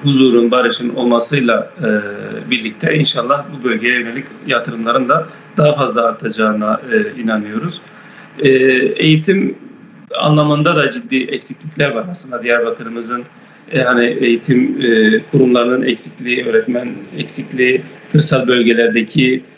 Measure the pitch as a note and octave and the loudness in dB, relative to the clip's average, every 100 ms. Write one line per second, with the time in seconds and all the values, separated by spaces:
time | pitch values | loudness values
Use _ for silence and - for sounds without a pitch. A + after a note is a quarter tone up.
0 | C#3+ C3+ C3 A#2+ A#2 B2+ A#2+ - A#2+ A#2 | 2 4 6 6 4 2 2 0 -6 -2
1 | A#2+ A#2 A#2 D3 A#2+ A2 - - A2+ G#2+ | 0 2 2 0 2 0 -2 -6 -2 -2
2 | G#2 G#2 G#2 A2 - A#2+ A2 G#2+ E3+ D#3 | -4 -10 -10 -12 -6 -4 -4 -6 -2 0
3 | - C3+ A#2+ C#3+ C#3+ D3 B2 A2 A#2 B2 | 0 -2 -2 -2 -4 -6 -4 -2 0 -2
4 | A#2 A#2+ C3+ - - B2 - A#2 A2+ B2+ | -4 -10 -12 -14 -4 -4 -4 -6 -2 -2
5 | B2+ D#3 D#3+ - - - D3+ D3 B2+ A2+ | 0 0 -2 -14 -12 2 2 2 0 0
6 | A#2 A2+ A2+ G#2+ G#2+ G#2+ G#2+ A2 B2+ A2+ | 0 -2 -8 -2 0 0 -2 -4 -2 -2
7 | G#2+ B2 A2+ A2 G#2 A2 D#3+ - - - | -2 -4 -4 -4 -4 -6 -6 -10 -18 -20
8 | - - - - C#3 C3 C3 B2+ C#3 - | -20 -20 -20 -2 2 4 4 4 0 0
9 | D#3 D#3 D#3 G3 F#3+ - - - - - | 2 2 2 0 0 -6 -16 -20 -20 -20
10 | - - C#3 D3+ D3+ D3 D#3 D#3+ C#3 A#2+ | -12 -4 2 2 2 2 2 2 0 -2
11 | A#2 C3 B2+ C#3 - - - - C#3+ A#2 | -4 -4 -2 -8 -10 -16 -14 -4 -2 -2
12 | F#2 F3 C3 B2 A#2+ A#2+ A#2 - A2+ A#2 | -6 -12 -10 -8 0 0 0 -4 -8 -10
13 | A2+ B2 A#2+ - - - - C3 B2+ B2 | -8 -8 -10 -20 -20 -20 -4 -2 2 2
14 | A#2+ A#2+ B2 A#2 - B2 C3+ - B2+ A2 | 2 2 2 0 2 2 2 0 2 4
15 | A2 A2 - C#3 B2+ B2 A#2+ B2+ B2+ B2+ | 4 2 0 2 4 4 2 0 -2 -4
16 | - - A#2+ B2 B2 A2 A2 A#2+ B2 G2+ | -8 -12 -4 -4 0 0 0 -4 -4 -10
17 | G2+ D#3 - - - C3 B2+ C3 - - | -12 -10 -10 -10 -10 -2 0 0 -4 -18
18 | - D#3 D3+ C3 A#2+ B2 A#2 A#2 A#2 A2 | -2 0 2 0 2 2 4 4 4 2
19 | A2 - B2+ B2+ - | -2 0 0 0 -4